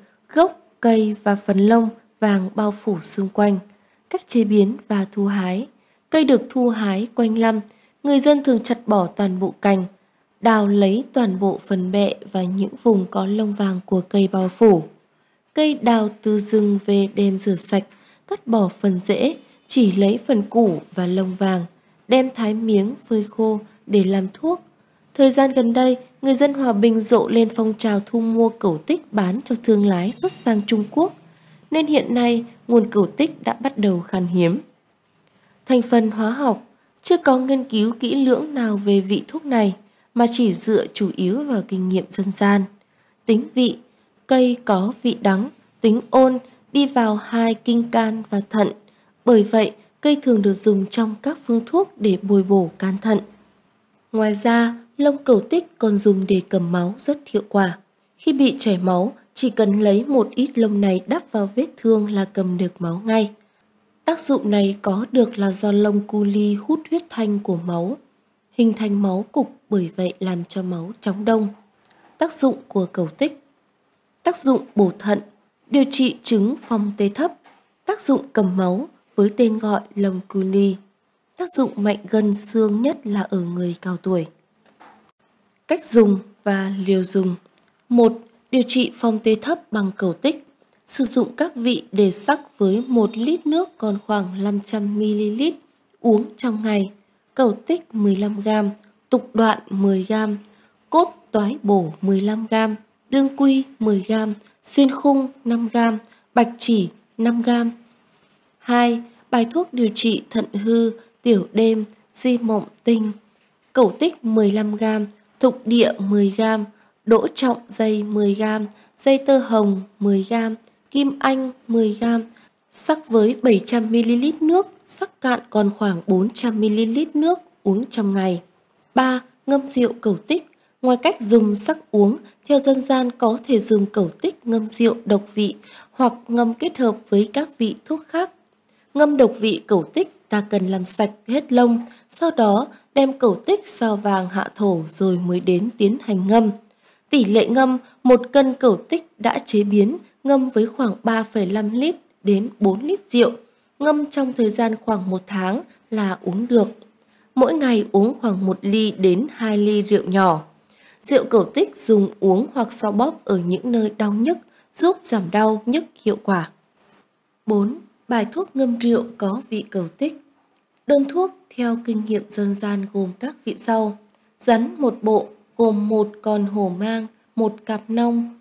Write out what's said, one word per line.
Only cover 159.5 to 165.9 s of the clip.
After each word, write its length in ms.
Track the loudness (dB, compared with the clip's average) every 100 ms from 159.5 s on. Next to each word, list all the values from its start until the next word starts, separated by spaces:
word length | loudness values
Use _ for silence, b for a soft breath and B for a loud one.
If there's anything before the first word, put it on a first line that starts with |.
| 0
ly 240 | 0 0
rượu 220 | 0 0
nhỏ. 380 | 0 2 2 2 -4 _ b b b b
Rượu 240 | 0 0
cẩu 200 | 4 2
tích 320 | 2 0 -2 -2
dùng 320 | 2 2 2 0
uống 260 | 2 2 0
hoặc 180 | -4 -4
xoa 180 | -4 -4
bóp 340 | 0 -2 -4
ở 140 | -4 -2
những 340 | -2 -4 -2
nơi 200 | -2 -2 -2
đau 140 | -2
nhức, 260 | 0 -2 -2 b b b
giúp 220 | -2 -2 0
giảm 200 | -2 -4 -2
đau 300 | 0 2 0 -2
nhức 180 | -4 -4